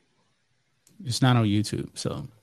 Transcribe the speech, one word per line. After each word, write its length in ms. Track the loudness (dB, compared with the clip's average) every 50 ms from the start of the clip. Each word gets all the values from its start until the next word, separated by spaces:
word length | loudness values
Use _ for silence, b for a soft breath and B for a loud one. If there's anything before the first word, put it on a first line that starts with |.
| _ _ _ _ _ _ _ _ _ _ _ _ _ _ _ _ _ _ _ -12 -8
It's 180 | -6 -2 2 4
not 140 | 4 4
on 80 | 4 4
YouTube, 520 | 4 2 2 0 -2 -4 -6 -8 -8 -12
so. 300 | -8 -8 -8 -8 -8 -10 -14 -18 _